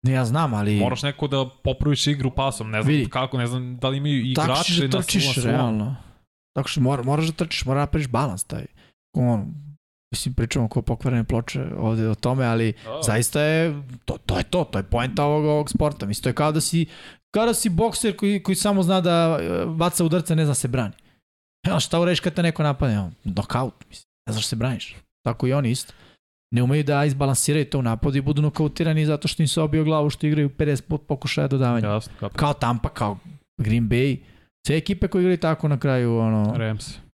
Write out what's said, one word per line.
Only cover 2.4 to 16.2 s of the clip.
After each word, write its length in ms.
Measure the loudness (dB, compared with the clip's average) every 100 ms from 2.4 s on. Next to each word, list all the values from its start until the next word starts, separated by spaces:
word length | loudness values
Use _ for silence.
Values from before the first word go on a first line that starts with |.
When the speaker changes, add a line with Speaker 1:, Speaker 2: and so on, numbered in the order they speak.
| -2 -2 -4
Speaker 2:
ne 100 | 0
znam 60 | 2
Speaker 1:
Vidi. 200 | 2 0
Speaker 2:
kako, 280 | -2 -4 -2
ne 100 | -2
znam 300 | -2 -6 -4
da 120 | -2
li 80 | 0
imaju 360 | 0 0 0
Speaker 1:
Tako 120 | 0 2
Speaker 2:
igrače 180 | 2
Speaker 1:
ćeš 140 | 2 2
da 40 | 2
Speaker 2:
na 20 |
Speaker 1:
trčiš, 300 | 0 0 0
Speaker 2:
svom, 100 | 2 0
svom. 100 | 0
Speaker 1:
realno. 480 | 2 2 0 -2 -6 -12 -20 _ _ _ -6
Tako 120 | -4
što 140 | 2
mora-, 220 | 2 2
moraš 220 | 0 0 0
da 60 |
trčiš, 320 | -2 -4 -4 -2
mora 140 | 0
napraviš 280 | 0 0 0
balans 360 | -2 -2 -4
taj. 220 | -8 -8 -10 -16 -20 _ _
On, 400 | 0 2 2 -2 -10 -16 -20 _ _ _
mislim, 220 | -6 -4
pričamo 340 | -2 -2 0 0
ko 140 | 0
pokvarene 420 | -2 -2 0 0
ploče 380 | 0 -2 -2 -6 -6 -4
ovde 320 | -2 0 0
o 60 | 0
tome, 300 | 0 0 2
ali 280 | 2 0 -2
Speaker 2:
Da. 260 | -10 -6
Speaker 1:
zaista 380 | 0 0 0 0
je, 320 | 2 2 0 -2 -10 -12 -8
to, 120 | -8
to 200 | -4 -4
je 60 |
to, 200 | 0 -2
to 160 | 0 -4
je 40 | -2
poenta 380 | -2 0 0
ovog, 220 | 2 2 2
ovog 240 | 2 0
sporta. 360 | 0 -2 -2 -6
Mislim, 180 | -2